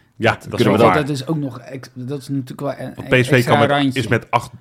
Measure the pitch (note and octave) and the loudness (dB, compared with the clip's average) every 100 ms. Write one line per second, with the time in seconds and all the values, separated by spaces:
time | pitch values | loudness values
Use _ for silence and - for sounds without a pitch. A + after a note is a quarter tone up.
0 | _ - A2 G#2 - G#2 - - - F3+ | _ -2 0 0 -2 0 2 4 4 4
1 | C#3+ C#3+ B2+ D#3 C#3+ A#2+ - C3+ B2 - | 0 -4 -4 -4 -6 -8 -14 -16 -16 -14
2 | B2+ C#3+ B2 C#3 B2+ - C#3+ - C3 - | -10 -10 -6 -6 -6 -8 -8 -8 -10 -12
3 | - B2+ B2+ C3+ A#2+ D3 C#3+ C#3+ C#3 C3 | 0 2 4 2 4 2 4 2 0 -2
4 | A#2 A#2 - A#2+ - - | -2 -2 0 -4 -4 -16